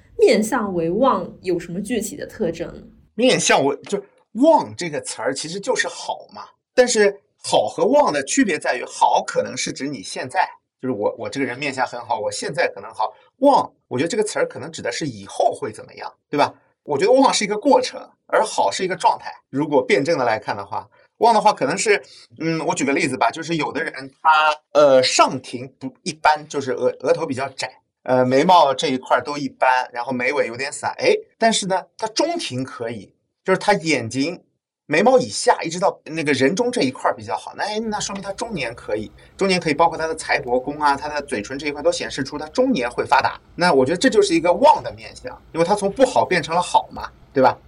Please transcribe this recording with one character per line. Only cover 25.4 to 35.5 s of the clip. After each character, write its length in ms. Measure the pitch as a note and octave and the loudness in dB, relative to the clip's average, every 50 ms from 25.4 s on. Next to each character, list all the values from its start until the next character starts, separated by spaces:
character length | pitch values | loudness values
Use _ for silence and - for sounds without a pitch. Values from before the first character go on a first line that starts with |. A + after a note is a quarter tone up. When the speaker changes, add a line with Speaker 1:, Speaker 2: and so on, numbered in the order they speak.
Speaker 2:
庭 300 | - - - - B2+ C#3 _ _ | -10 -10 -12 -12 -12 -14 _ _
不 140 | - C4 - _ - | -14 -14 -12 _ -12
一 100 | F#3+ D#3+ | -12 -6
般， 280 | - - D#3 D#3 D3 D3+ D3 | 0 2 2 2 2 -2 -8
就 120 | - D3 | -6 -6
是 120 | B2+ B2 A#2+ | -4 -4 -2
额-， 160 | - A#2+ B2+ - - | 0 0 -2 -2 -2
额 120 | - C#3 E3+ | 0 0 0
头 140 | - D3+ | 0 0
比 80 | C#3 C3+ | -6 -6
较 120 | A2+ C3+ C3+ | -6 -6 -8
窄， 200 | - - - - - _ _ _ _ _ - | -8 -10 -10 -10 -12 _ _ _ _ _ -2
呃， 200 | - B2+ B2+ B2+ | 0 2 2 4
眉 180 | B2+ C3 C3+ D3+ | 4 4 4 4
毛 300 | F3+ F#3 F3 D#3 C#3 C3+ | 6 6 6 6 6 2
这 160 | C3+ - D3+ | 0 0 -2
一 80 | C3 | -2
块 220 | B2+ - - D3+ B2+ | -2 0 0 0 0
儿 40 | A#2+ | 0
都 140 | D3 D3 | -2 -6
一 120 | D3 C#3+ B2+ | -6 -8 -8
般， 380 | - - - C3 B2+ B2+ B2 - - | -4 0 2 4 4 2 0 -2 -6
然 100 | A#2+ A#2+ | -8 -6
后 100 | B2+ C3 | -4 -4
眉 200 | B2 B2 B2+ D3 | -2 -2 -2 0
尾 140 | C#3+ B2 | 0 -2
有 100 | A2+ A2+ | -2 -2
点 160 | A#2+ C3+ C#3+ C#3+ | -8 -8 -8 -8
散， 220 | - - G#2+ - - | -6 -6 -6 -6 -2
哎， 160 | B2 D#3 A3 - - _ _ - | 2 2 2 2 0 _ _ 0
但 140 | A3+ A3+ G#3+ | 0 2 2
是 140 | - G#3+ | 0 -2
呢， 180 | F#3 F#3+ F#3 - _ _ - | -2 -2 -2 -4 _ _ -10
他 100 | - G#3+ | -8 -6
中 300 | - - E4 E4 E4+ E4+ | -2 -2 -2 0 -2 -4
庭 260 | - - B2+ B2 C3 | -6 -6 -6 -6 -6
可 240 | - - - A#2+ A2+ | -6 -8 -8 -8 -8
以， 240 | A#2+ G#2+ F#2+ - _ _ _ _ _ _ - | -8 -10 -14 -18 _ _ _ _ _ _ -2
就 80 | - F#3 | -2 -2
是 60 | F3+ | 0
他 160 | - - G3+ | 2 2 0
眼 340 | G3+ D#3+ D#3+ D3+ B2+ A2+ A2+ | 2 2 0 0 0 0 -2
睛、 320 | A2+ C3 C#3 D#3+ F3+ - _ _ _ _ _ _ _ _ _ | -2 -2 -2 -2 -4 -8 _ _ _ _ _ _ _ _ _
眉 160 | - C#3+ D#3 G#3 | -2 0 2 4
毛 160 | B3 C4+ B3 | 6 6 4
以 100 | B3 G#3+ | 4 2
下 320 | G3+ - - A#3+ | -6 -4 2 2